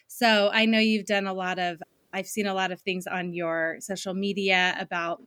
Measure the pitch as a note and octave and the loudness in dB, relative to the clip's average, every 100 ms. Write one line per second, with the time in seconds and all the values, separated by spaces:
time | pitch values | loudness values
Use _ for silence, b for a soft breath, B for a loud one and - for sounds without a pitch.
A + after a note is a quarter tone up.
0 | - - A#3 G#3+ G3+ A3 A3+ A3 A3 A3 | -20 2 4 6 4 4 4 4 4 2
1 | F#3+ G3+ G3 F#3+ F#3 F#3 F3 E3 - _ | 0 0 0 -4 -4 -2 -4 -6 -12 _
2 | _ F#3+ F#3 A3 G3+ F#3+ F#3 F3+ G3 F#3 | _ -8 -6 -4 -2 0 -2 -2 -4 -4
3 | F3+ F3+ F3 F3 E3 E3 D#3+ D#3+ - F#3 | -4 -4 -4 -4 -2 0 -2 -4 -8 -6
4 | G3 F#3 G3+ G3 F#3+ F#3 F3+ - F#3+ F3 | -4 -2 -2 0 2 4 2 0 -4 -4
5 | E3+ - | -4 -6